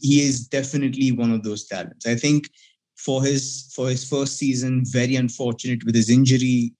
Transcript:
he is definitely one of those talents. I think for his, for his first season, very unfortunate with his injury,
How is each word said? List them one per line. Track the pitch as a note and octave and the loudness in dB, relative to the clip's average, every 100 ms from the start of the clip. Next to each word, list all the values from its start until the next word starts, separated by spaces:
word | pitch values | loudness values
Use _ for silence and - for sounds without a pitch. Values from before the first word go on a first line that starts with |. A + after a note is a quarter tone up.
he | C#3 C#3+ | 2 4
is | C#3+ B2+ A#2 | 4 -2 -4
definitely | C#3 C3 C#3+ C3+ B2+ C3+ | -4 -4 -2 -2 0 0
one | A#2 A#2 | 2 0
of | A2+ | 0
those | G#2+ G#2 - | -2 -8 -8
talents. | F#2+ F2 - A#2 | -10 -10 -8 -4
I | |
think | A#2 D3 D3+ D3 _ _ _ _ - | -2 2 0 0 _ _ _ _ -12
for | - C3 | -4 -2
his, | C#3 C3+ - - - - | 0 -2 -4 -10 -14 -6
for | B2+ | -4
his | B2+ - | -4 -4
first | C#3 C#3 - | -4 -4 -2
season, | C#3 B2 B2+ B2+ A2+ | -2 -2 0 -2 0
very | B2 B2 C3 | 0 0 0
unfortunate | B2 - B2 A2+ B2+ A#2+ | -2 -2 -6 -4 -4 -4
with | A2+ A2+ | 0 2
his | A2 | 4
injury, | B2 C3 B2+ B2+ B2 A#2 | 6 6 4 4 2 0